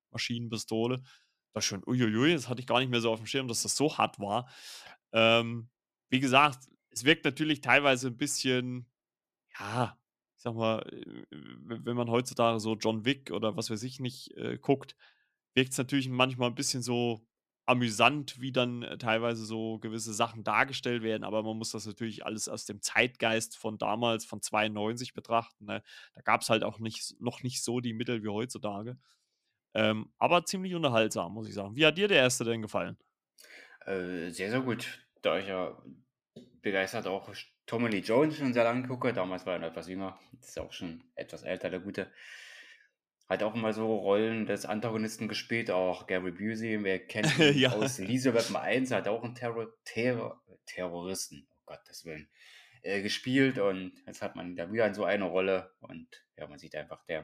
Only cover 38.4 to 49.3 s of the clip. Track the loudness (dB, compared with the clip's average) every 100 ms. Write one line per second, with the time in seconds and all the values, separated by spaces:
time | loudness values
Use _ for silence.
38.4 | 0 4 4 2 -2 -2 -2 0 -2 -4
39.4 | -4 -4 -6 -8 -10 -8 -8 -10 _ -20
40.4 | -14 -12 -10 -8 -10 -10 -14 -14 -12 -10
41.4 | -6 -6 -4 -6 -6 -6 -8 -10 -20 -18
42.4 | -20 -20 -20 -20 _ _ _ _ -4 0
43.4 | 0 0 -2 0 0 0 4 4 4 0
44.4 | -2 -2 -2 -4 -2 -2 -4 -4 -6 -6
45.4 | -4 -2 0 2 2 0 -2 -2 -2 -4
46.4 | -4 -4 -2 -2 0 -2 -2 0 2 6
47.4 | 8 8 6 4 0 -2 -2 0 4 4
48.4 | 2 0 0 0 2 0 0 -2 -4